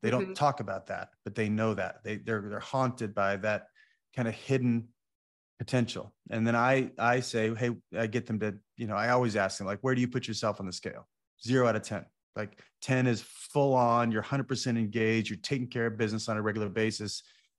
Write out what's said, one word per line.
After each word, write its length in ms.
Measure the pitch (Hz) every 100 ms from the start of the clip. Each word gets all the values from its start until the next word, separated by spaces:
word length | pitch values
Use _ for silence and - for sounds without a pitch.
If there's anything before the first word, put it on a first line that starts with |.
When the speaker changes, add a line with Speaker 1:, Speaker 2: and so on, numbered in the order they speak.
Speaker 1:
They 100 | 107
don't 120 | 123 185
Speaker 2:
Mm-hmm. 80 |
Speaker 1:
talk 260 | 135 147 131
about 280 | 95 95 -
that, 220 | 95 92 _
but 100 | 110
they 160 | 110 107
know 240 | 107 110
that. 300 | 98 90 -
They, 140 | 110 107
they're, 240 | 117 110 101
they're 120 | 104
haunted 560 | - 131 131 123 107 101
by 220 | 98 101
that 300 | 107 104 - _ _ _ _ -
kind 120 | 117
of 80 | 107
hidden 540 | - 135 123 117 113 _ _ _ _ _ _ -
potential. 540 | 110 127 117 92 101 _ -
And 160 | 113 113
then 100 | 117
I, 360 | 123 135 127 -
I 220 | 117 127
say, 320 | 123 117 110 113
"Hey," 160 | 120 110 - 92
I 100 | 113
get 180 | 117 110
them 120 | 107
to, 140 | 107 101 _ -
you 100 | 110
know, 80 | 101
I 140 | 113
always 260 | 123 120 104
ask 220 | 95 -
them, 80 | 98
like, 120 | 101
"Where 140 | 131 127
do 60 |
you 60 | 123
put 200 | 127 120
yourself 320 | 107 110 101
on 60 | 95
the 60 |
scale?" 340 | - - - - _ _ _
Zero 240 | 113 131 120
out 80 | 107
of 60 |
ten. 240 | - 104 - _ _ 107
Like, 260 | 104 - - _
ten 260 | - 131 127
is 140 | 110
full 520 | - - - 147 139
on, 380 | 127 120 120 117
you're 100 | 107
a 40 | -
hundred 220 | 139 127
percent 300 | 127 131 117
engaged, 520 | 107 117 110 113 104
you're 100 | 101
taking 280 | - 139 117
care 200 | 123 113
of 100 | 107
business 320 | 110 110 -
on 80 | 107
a 40 |
regular 280 | 107 107 101
basis. 540 | 110 110 107 104 - - _ _